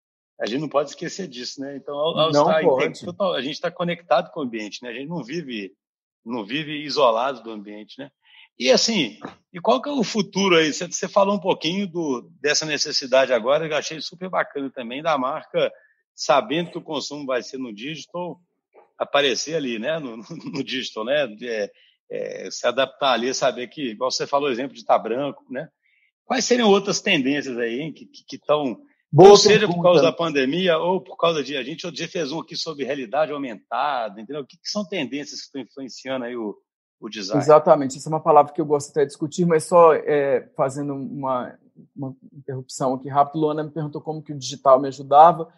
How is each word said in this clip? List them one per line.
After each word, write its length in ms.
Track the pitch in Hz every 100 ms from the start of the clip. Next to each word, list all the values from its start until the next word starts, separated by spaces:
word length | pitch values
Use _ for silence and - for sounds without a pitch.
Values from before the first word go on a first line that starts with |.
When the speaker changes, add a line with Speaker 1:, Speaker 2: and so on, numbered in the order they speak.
| _ _ _ -
Speaker 1:
A 60 | 110
gente 140 | 127
não 80 | 151
pode 220 | 139 151
esquecer 380 | - 165 - 180
disso, 320 | 123 120 -
né? 160 | 139 139
Então, 180 | -
ao, 240 | 143 156 160
ao 140 | 160
Speaker 2:
Não 160 | 147 160
Speaker 1:
estar 140 | 160
Speaker 2:
pode. 240 | 165 131 147
Speaker 1:
inte-, 180 | 151
total, 300 | 180 175 196
a 60 | 151
gente 200 | 131 147
tá 100 | 175
conectado 600 | 175 175 170 - 151 175
com 80 | -
o 20 |
ambiente, 400 | 131 113 104 -
né? 80 | 123
A 20 |
gente 160 | 117 143
não 140 | 170
vive, 500 | 117 165 139 113 95 - _ _ _ _
não 200 | 113 120
vive 400 | 101 139 147 147
isolado 580 | 147 139 127 113 131 123
do 80 | 113
ambiente, 440 | 107 101 104 104 -
né? 120 | 139 _ _ - - -
E 120 | 127
assim, 480 | 226 - 214 117 - - - _
e 80 | 175
qual 200 | 196 247
que 80 | 285
é 40 |
o 120 | 285
futuro 520 | 202 214 - 190 196 165
aí? 160 | 156
Você, 140 | 135 170
você 220 | - 185
falou 280 | - 196 202
um 40 |
pouquinho 460 | 185 175 156 190 202
do, 420 | 165 156 123 - _
dessa 260 | 143 143 156
necessidade 680 | 143 151 135 139 131 131
agora, 340 | 120 113 151 160
que 80 |
eu 40 | 151
achei 220 | - 160
super 280 | - 170 185
bacana 420 | 180 147 143 135
também, 320 | 135 117 131
da 140 | 165 147
marca 540 | 127 143 - 175 131 - _ _ _
sabendo 560 | - - 143 110 156 170
que 80 | 170
o 40 |
consumo 440 | - 147 - 147 135
vai 160 | 127
ser 160 | - 131
no 160 | 127
digital, 680 | 101 131 156 - 175 175 147 _ _ _ _ _ -
aparecer 600 | 120 143 143 107 139 160
ali, 220 | 135 113
né? 200 | 123 160
No, 180 | 135 113
no, 80 | 104 156 123
no 120 | 139
digital, 400 | 123 127 113 107
né? 320 | 110 147 127 107
É, 280 | 120 110 98 _ _ _ _
é, 400 | 107 104 98 95
se 160 | - 123
adaptar 460 | 120 131 - 139
ali, 200 | 117 123
saber 360 | 127 135 117 123
que, 220 | - 131
igual 200 | 107 127
você 160 | - 151
falou, 220 | 143 143
o 40 |
exemplo 220 | 117 135
de 100 | -
tá 140 | - 120
branco, 460 | 107 117 143 - -
né? 180 | 127 160 _ _ _ _ _
Quais 200 | - 262
seriam 260 | - 247 220
outras 300 | 196 202 180
tendências 560 | 214 170 127 143 135 120
aí, 220 | 117 120
hein, 120 | 156
que, 140 | - -
que, 180 | -
que 140 | - 135
tão, 420 | - 151 139 101 _ _ _
Speaker 2:
Boa 160 | 147 190
Speaker 1:
ou 60 | 202
seja 240 | 202 214
por 140 | 202
Speaker 2:
pergunta. 80 | 175
Speaker 1:
causa 200 | 175 170
da 100 | 165
pandemia, 640 | - 165 143 131 165 185 160
ou 240 | 170 185
por 160 | - -
causa 240 | 165 160
de, 160 | 131 143
a 60 |
gente 240 | 120 156 175
outro 100 | 135
dia 120 | 160
fez 240 | 175 143
um 80 | 156
aqui 160 | - -
sobre 280 | 165 143
realidade 460 | 123 143 117 135 156
aumentada, 920 | 147 135 104 _ 120 143 131 110 101
entendeu? 220 | 107 147
O 20 | 131
que, 100 | -
que 120 | -
são 160 | 208
tendências 560 | 202 190 123 139 143 123
que 60 | -
estão 160 | 139
influenciando 600 | 113 - 131 - 131 131
aí 120 | 120 120
o, 200 | 107 95 _ _ _ _
o 100 | 113
design? 320 | 110 95 135
Speaker 2:
Exatamente, 560 | 131 151 175 151 135 147
essa 120 | 156
é 40 |
uma 80 | 156
palavra 320 | 170 151 143
que 80 | -
eu 60 | 151
gosto 240 | 147 143
até 120 | 160
de 40 | 143
discutir, 400 | - 156 - 175
mas 160 | 160
só, 320 | - 175 170
é, 560 | 143 - 147 139 123 - -
fazendo 380 | 139 135 143
uma, 640 | 139 127 143 135 127 95 - _ - -
uma 180 | - 135 131 -
interrupção 600 | 151 135 131 131 - 135
aqui 140 | 131 139
rápido, 300 | 139 143 160
Luana 240 | 151 151
me 80 | 156
perguntou 300 | 165 147 -
como 200 | - 156
que 120 | 151
o 40 | 147
digital 440 | 127 139 139 135
me 80 | 139
ajudava, 600 | 131 139 143 165 160 160